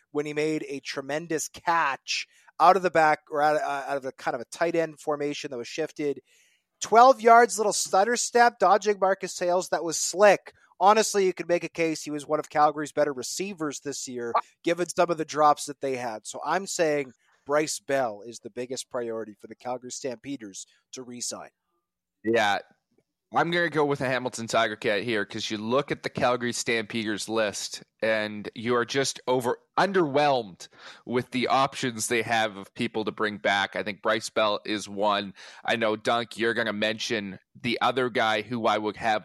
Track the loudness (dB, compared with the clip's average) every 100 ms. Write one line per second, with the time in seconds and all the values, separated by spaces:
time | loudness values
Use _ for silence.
0 | _ -4 -4 -2 0 -2 -4 -10 -10 -10
1 | -6 -6 -4 -6 -6 -6 -2 0 0 -2
2 | -6 -8 -8 _ _ 4 6 6 4 4
3 | 4 2 -2 0 2 2 0 -4 -4 -6
4 | -6 -8 -6 -6 -6 -4 0 0 -2 -4
5 | -6 -2 -4 -6 -8 -10 -8 -6 -6 -4
6 | -4 -4 -10 _ _ _ _ -12 4 8
7 | 8 8 8 8 8 4 0 0 2 2
8 | 4 0 2 4 4 6 4 4 2 2
9 | 2 0 -4 -4 0 0 0 -4 -2 -4
10 | -2 6 6 6 0 -20 _ 2 4 6
11 | 4 2 0 0 0 -2 -2 -2 -2 -2
12 | -6 -8 -2 -4 0 2 4 2 -4 0
13 | 0 -2 -6 -6 -8 -6 -6 -6 -8 -10
14 | -8 -8 -4 -4 -4 _ -2 -2 -2 0
15 | 0 0 -4 4 4 4 -2 -6 -4 -4
16 | -4 -8 -12 -10 -4 -4 -4 0 0 0
17 | -2 -12 _ _ -2 0 0 -4 -4 -2
18 | -2 -6 -14 -16 -14 -10 -8 -8 -8 -8
19 | -6 -6 -10 -14 -20 -14 -10 -10 -10 -10
20 | -10 -10 -10 -12 -12 -16 -20 _ _ -18
21 | -14 -12 -10 -10 -14 _ _ _ _ _
22 | _ _ 0 2 2 0 -4 _ _ _
23 | _ _ _ -2 0 0 0 0 0 0
24 | -2 -2 -4 -6 -2 0 0 0 -2 0
25 | 0 -2 -2 -6 -6 -6 -2 -2 -2 -6
26 | -8 -2 0 0 -2 -4 -2 -2 -2 -4
27 | -4 -4 -4 -2 -2 -2 -10 -12 -18 -6
28 | -2 0 -2 -8 -12 -8 -2 0 0 -2
29 | -2 -4 -2 -2 0 -4 _ -2 0 2
30 | 2 2 2 2 -2 -12 -20 -20 -20 -16
31 | -4 -4 -2 -2 0 2 0 -2 -6 -4
32 | -2 -2 0 0 0 -4 -12 -6 -4 -4
33 | -4 -2 -4 -2 0 2 0 -4 -6 -4
34 | -2 -2 -2 0 0 0 -4 -6 -6 -2
35 | 0 0 -2 -12 -20 -10 -2 0 0 0
36 | 0 -2 -2 -2 -2 0 -2 0 -2 -2
37 | -4 -4 -4 -12 _ -10 -6 0 0 0
38 | 0 2 2 0 -2 -2 0 0 -2 -4
39 | -2 -2